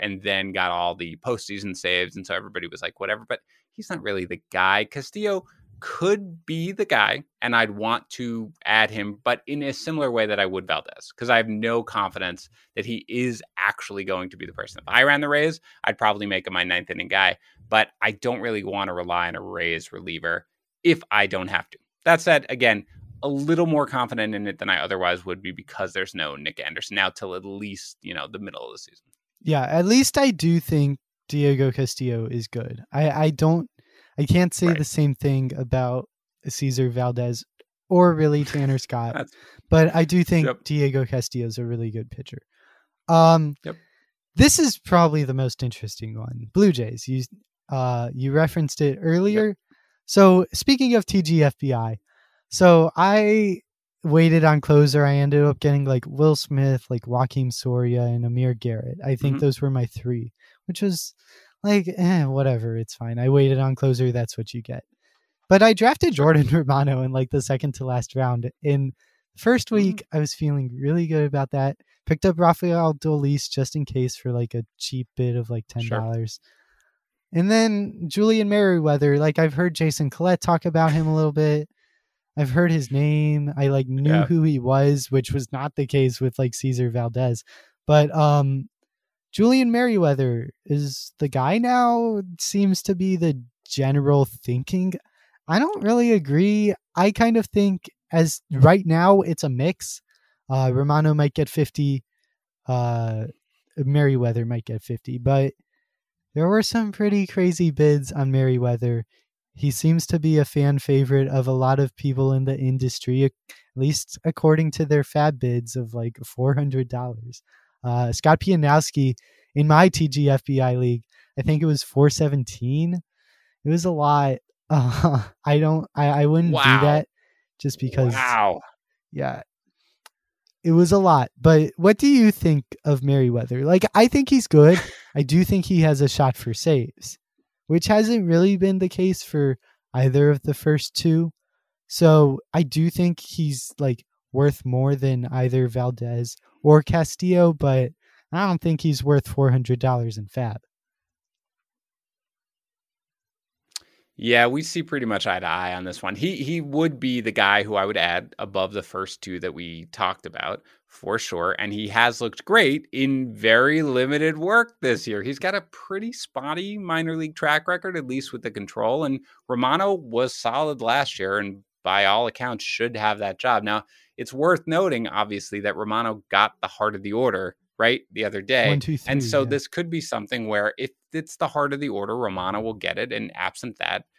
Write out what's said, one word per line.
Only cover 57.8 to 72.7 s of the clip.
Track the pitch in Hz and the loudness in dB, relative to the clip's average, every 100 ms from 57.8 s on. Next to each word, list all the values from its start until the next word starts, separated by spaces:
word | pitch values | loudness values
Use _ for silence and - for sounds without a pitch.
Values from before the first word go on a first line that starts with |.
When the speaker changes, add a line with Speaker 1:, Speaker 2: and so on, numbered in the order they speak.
| 123 123 | 0 0
Speaker 2:
and | 120 120 120 | 0 -2 -2
Amir | 123 127 | -2 -2
Garrett. | 117 123 113 123 180 | -2 -4 -6 -8 -8
I | 131 131 | -6 -2
think | 139 139 | -2 0
Speaker 1:
Mm-hmm. | |
Speaker 2:
those | 143 127 | 0 0
were | 139 | -2
my | 131 117 | -2 -4
three, | - 123 120 117 - _ _ - | -6 -6 -6 -8 -16 _ _ -12
which | 175 | -4
was | 202 170 - - _ _ _ _ | -2 -4 -8 -16 _ _ _ _
like, | 202 208 175 180 | 0 0 0 0
eh, | 180 180 | 2 2
whatever. | 139 135 135 117 113 113 | 0 0 0 0 -2 -6
It's | 110 - | -8 -10
fine. | 117 117 | -8 -2
I | 127 | 2
waited | 139 135 131 | 4 4 2
on | 135 131 | 0 0
closer. | 135 123 127 | 0 2 0
That's | 120 113 - | 0 -4 -6
what | 107 | -10
you | 120 | -10
get. | - 123 - _ _ _ _ _ - | -10 -12 -14 _ _ _ _ _ 2
But | 190 | 6
I | 226 | 6
drafted | 202 226 302 349 147 | 6 2 2 0 2
Speaker 1:
Sure. | 151 | 4
Speaker 2:
Jordan | 156 123 | 4 4
<laughs> | 165 | 2
Romano | 135 139 143 131 | 2 0 0 -2
in, | 131 | -2
like, | 131 131 | -2 -2
the | 143 | -2
second | - 135 147 - | -2 -4 -4 -6
to | 131 | -6
last | 123 - 131 | -6 -4 -4
round. | 127 120 117 - | -2 -2 -6 -6
In | 151 139 135 - _ _ _ - | -2 -2 -2 -8 _ _ _ -4
the | |
first | - 247 - | 0 0 0
Speaker 1:
Mm-hmm. | 214 | 0
Speaker 2:
week, | 190 208 - | 0 -2 -6
I | 160 | -4
was | 147 | -4
feeling | - 151 143 127 127 | -4 -4 -2 -4 -6
really | 139 170 165 | -2 -2 0
good | 156 147 | 0 0
about | 139 139 | -2 -2
that. | 139 135 - _ _ - | -2 -2 -4 _ _ -4
Picked | 160 190 | 0 0
up | 165 | 2
Rafael | 170 - 175 | 2 2 0